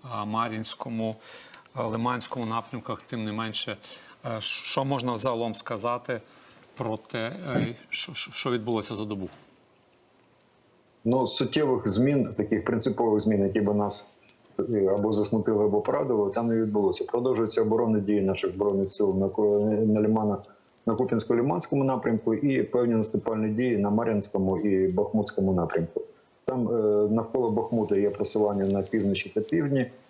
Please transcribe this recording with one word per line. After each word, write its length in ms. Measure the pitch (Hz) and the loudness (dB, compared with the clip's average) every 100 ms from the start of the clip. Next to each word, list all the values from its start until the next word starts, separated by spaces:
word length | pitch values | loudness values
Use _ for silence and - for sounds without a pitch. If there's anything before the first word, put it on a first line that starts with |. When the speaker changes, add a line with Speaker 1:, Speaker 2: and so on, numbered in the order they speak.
Speaker 1:
е, 200 | 131 110 | -10 -8
Мар'їнському, 920 | 104 110 117 110 110 - 123 113 113 110 - - - - - 131 | -4 -4 -4 -4 -8 -10 -8 -4 -4 -6 -16 -20 -20 -20 -14 -8
е, 60 | |
Лиманському 640 | 120 110 120 123 - 127 110 | -6 -2 -2 -4 -6 -8 -6
напрямках. 560 | 117 - 123 - 107 | -6 -6 -12 -10 -12
Тим 220 | - 120 | -10 -8
не 80 | 107 | -6
менше, 440 | 107 113 - - 101 - - - - | -6 -6 -6 -8 -10 -14 -20 -20 -14
е, 160 | 120 113 | -10 -6
що 440 | - - - - | -4 -6 -4 -4
можна 280 | 139 139 123 | -2 -2 -2
взагалом 420 | 113 131 117 117 | -2 -2 -2 -4
сказати 640 | 104 - 113 117 120 - 120 - - - - - - | -6 -8 -6 -4 -6 -6 -8 -10 -20 -20 -20 -20 -8
про 200 | 113 110 | -6 -6
те, 220 | - 117 | -6 -8
е, 560 | 113 - 143 120 113 117 - | -6 -8 -6 -4 -4 -8 -10
що, 260 | - - | -8 -6
що, 180 | 151 - | -8 -8
що 180 | - 135 | -6 -4
відбулося 460 | 123 110 113 98 107 | -4 -2 -4 -4 -8
за 80 | |
добу? 240 | 107 101 90 - - _ _ _ _ _ _ _ _ _ _ _ _ _ _ _ | -6 -8 -8 -12 -20 _ _ _ _ _ _ _ _ _ _ _ _ _ _ _
Speaker 2:
Ну, 220 | 113 131 117 | 0 0 0
суттєвих 640 | - 127 - 143 123 113 | -2 0 0 2 0 0
змін, 460 | 98 131 143 117 - | 2 2 2 0 -2
таких 280 | 104 107 | -2 -2
принципових 560 | - 117 127 107 117 107 | 0 0 -2 0 2 2
змін, 220 | 104 104 | 2 2
які 180 | 98 107 | 2 2
б 140 | 104 | 0
нас, 320 | 104 101 - - _ - _ _ - | 0 0 -4 -10 _ -20 _ _ 6
е, 280 | - 110 95 | 8 8 4
або 260 | 101 104 | 4 4
засмутили, 520 | 104 104 110 101 107 | 2 2 2 2 4
або 160 | 107 104 | 4 4
порадували, 500 | - 143 117 113 98 | 2 0 2 2 2
там 180 | 117 117 | 2 0
не 80 | 113 | 2
відбулося. 480 | 110 104 98 87 | 2 2 2 2
Продовжуються 580 | - 120 127 113 110 117 | -2 0 2 2 2 2
оборонні 380 | 107 113 117 107 | 2 2 4 2
дії 200 | 98 104 | 2 2
наших 300 | 95 92 95 | 2 0 -2
Збройних 380 | 90 104 98 98 | 0 0 2 0
сил 260 | - 104 95 | 2 2 2
на 100 | 95 | 0
ко-, 300 | - 104 104 104 107 110 | 2 2 4 2 2 2
на 140 | 107 | 4
Лимана-, 420 | 107 110 104 98 - - _ - - | 4 2 0 -2 -8 -20 _ -6 -4
на 80 | |
Куп'янсько-Лиманському 920 | 110 127 113 - 117 131 175 - 139 | -2 0 0 0 0 2 -2 0 0
напрямку 500 | 135 127 120 110 - | 0 0 0 0 0
і 280 | 110 143 131 | 0 0 0
певні 320 | - 120 120 | 0 0 2
наступальні 540 | 113 107 - - 110 107 | 2 0 -4 -2 -2 -2
дії 300 | 107 127 107 | 0 0 0
на 120 | 101 | 2
Мар'їнському 680 | 107 113 104 92 98 95 90 | 0 0 -2 -2 -2 0 0
і 300 | 104 95 95 | 0 2 2
Бахмутському 640 | 90 104 110 104 - 95 | 0 0 0 -2 0 0
напрямку. 480 | 90 82 85 85 - - - _ _ | 0 0 -2 -4 -6 -10 -18 _ _
Там, 240 | - 131 113 | -6 -2 0
е, 400 | 117 107 104 104 | 2 2 2 2
навколо 400 | 113 110 131 117 | 0 0 0 0
Бахмута 460 | 107 113 117 104 98 | 0 -2 -2 0 2
є 140 | 101 | 0
просування 540 | - 101 107 104 101 | 0 -2 0 0 2
на 180 | 98 98 | 0 0
півночі 480 | 95 110 98 95 98 | 0 0 0 -2 -2
та 60 | - | -4
півдні 500 | - 165 143 135 123 - | 0 0 2 0 -2 -8